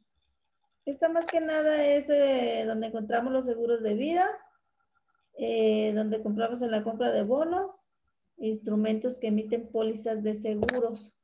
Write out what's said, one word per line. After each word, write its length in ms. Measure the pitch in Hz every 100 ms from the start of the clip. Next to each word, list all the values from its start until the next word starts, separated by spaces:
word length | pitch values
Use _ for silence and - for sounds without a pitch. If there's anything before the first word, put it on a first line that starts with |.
| _ _ _ _ _ _ _ _ -
Esta 240 | 277 330
más 160 | 330 330
que 160 | 330
nada 440 | 320 311 302 302 285
es, 240 | 285 294
eh, 540 | 285 277 254 240 226 220
donde 220 | 220 226
encontramos 460 | 220 214 233 254
los 120 | 262 254
seguros 380 | 226 233 233
de 120 | 214 214
vida, 340 | 294 349 381 381 - _ _ _ _ _ _ _ _ -
eh, 540 | 226 226 220 214 214
donde 300 | 214 214 220
compramos 380 | 214 208 226 240
en 100 | 240
la 140 | 214 214
compra 260 | 220 240
de 120 | 220
bonos, 640 | 208 269 330 359 381 - _ _ _ _ _ -
instrumentos 840 | 220 214 214 214 214 220 254 -
que 80 | 226
emiten 400 | 214 214 233 -
pólizas 560 | 220 220 214 233 214
de 120 | 208 214
seguros. 800 | 220 214 - 247 226 214 - _